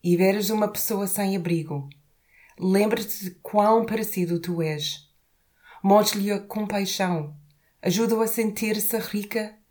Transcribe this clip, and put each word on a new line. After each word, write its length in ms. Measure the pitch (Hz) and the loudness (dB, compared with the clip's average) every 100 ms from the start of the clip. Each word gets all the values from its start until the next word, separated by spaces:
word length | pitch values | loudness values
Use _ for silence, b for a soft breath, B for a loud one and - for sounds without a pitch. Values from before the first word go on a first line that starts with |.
e 140 | 175 170 | 2 4
veres 340 | 185 202 202 | 4 2 0
uma 180 | 214 208 | 0 -2
pessoa 380 | 208 - 202 196 | -2 -4 -2 -2
sem 300 | 208 196 190 | -2 -2 -2
abrigo, 520 | 170 170 147 147 139 - _ _ b b b b | -2 -2 -2 -8 -8 -16 _ _ b b b b
lembra-te 640 | 185 196 214 226 190 - | 2 2 2 0 -2 -8
de 60 | 180 - | -8 -12
quão 420 | - 208 208 226 | -2 2 4 4
parecido 560 | 226 220 214 190 170 170 | 2 -4 -4 -2 -2 -2
tu 200 | 175 170 | -2 -2
és. 480 | 156 151 151 - _ _ _ _ B B B B | -2 -2 -6 -8 _ _ _ _ B B B B
Mostra-lhe 560 | 196 202 202 208 202 202 | 6 6 6 0 -2 -2
compaixão. 960 | 202 214 208 208 190 - 190 165 147 - _ _ _ _ | -4 -8 -4 -2 -2 -2 0 0 -4 -12 _ _ _ _
Ajuda-o 400 | - 185 226 220 | -2 2 2 2
a 60 | 220 | 0
sentir-se 720 | 233 220 - 220 214 - 226 | 0 -2 -2 -2 -2 -2 -2
rica 580 | 226 208 202 226 214 - _ | -2 -6 -4 -4 -6 -12 _